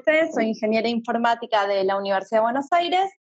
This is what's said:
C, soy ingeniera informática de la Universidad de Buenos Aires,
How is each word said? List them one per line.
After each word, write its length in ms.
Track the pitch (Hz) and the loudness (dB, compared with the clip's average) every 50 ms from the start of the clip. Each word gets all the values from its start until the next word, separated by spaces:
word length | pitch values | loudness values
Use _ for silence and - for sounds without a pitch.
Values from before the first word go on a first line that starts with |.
| 254 | 2
C, 260 | 320 302 311 330 330 | 2 2 2 2 0
soy 140 | - 254 226 | 0 -2 -2
ingeniera 420 | 220 214 - 220 214 220 226 208 233 | -2 -2 -2 -2 0 0 0 0 0
informática 800 | 233 226 233 247 233 233 240 233 233 233 240 233 226 208 202 202 | -2 -4 -4 -2 -4 0 2 0 0 0 -2 -2 0 0 2 2
de 160 | 202 196 190 | 0 0 2
la 140 | 190 196 196 | 0 0 0
Universidad 420 | 196 196 196 190 190 - 226 220 | 0 0 -2 -2 -2 0 0 0
de 40 | 220 | 2
Buenos 240 | 233 247 277 180 - | 2 0 -2 -2 0
Aires, 400 | 349 349 349 339 359 370 392 381 - _ _ _ | 0 0 0 2 0 0 0 -2 -6 _ _ _